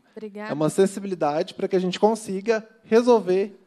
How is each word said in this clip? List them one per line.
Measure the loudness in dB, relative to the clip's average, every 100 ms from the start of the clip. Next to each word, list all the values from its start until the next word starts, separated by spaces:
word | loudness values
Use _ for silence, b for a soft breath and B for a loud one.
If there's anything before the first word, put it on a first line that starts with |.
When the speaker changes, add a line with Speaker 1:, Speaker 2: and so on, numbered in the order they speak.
| _
Speaker 1:
Obrigada. | -18 -16 -14 -10
Speaker 2:
É |
uma | -2 0
sensibilidade | 2 2 0 -8 -4 -2 -2 -4
pra | -6 -2
que | 0
a |
gente | -2 2
consiga | 0 0 -6 -4 -2 -2 -4 _
resolver | 0 2 6 4 4 0 -2 -8